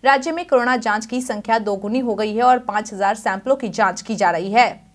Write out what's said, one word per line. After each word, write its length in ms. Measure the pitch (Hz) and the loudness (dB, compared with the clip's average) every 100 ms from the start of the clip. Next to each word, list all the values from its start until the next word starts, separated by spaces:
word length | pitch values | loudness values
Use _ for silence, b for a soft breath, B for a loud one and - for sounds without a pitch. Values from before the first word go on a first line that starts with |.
राज्य 280 | 262 277 269 | 4 2 2
में 120 | 320 | -6
कोरोना 320 | 349 262 240 254 | 0 2 2 0
जांच 300 | 220 214 220 | 0 -2 -2
की 140 | 247 | -8
संख्या 380 | 254 208 208 226 | -4 -6 0 0
दोगुनी 400 | 214 196 202 240 | 0 -4 -2 -2
हो 160 | 240 | -2
गई 200 | 202 214 | -2 -2
है 80 | 214 | 2
और 160 | 247 254 | 2 2
पाँच 340 | 247 208 214 | 2 -4 -4
हजार 220 | 202 196 | -2 -2
सैंपलों 420 | 214 220 190 220 269 | 0 -2 -4 0 -2
की 120 | 233 | -2
जांच 340 | 170 202 180 | 0 0 0
की 140 | - 214 | -6 0
जा 140 | 185 | 0
रही 220 | 170 190 | 0 0
है। 280 | 214 233 202 - | 4 2 0 -18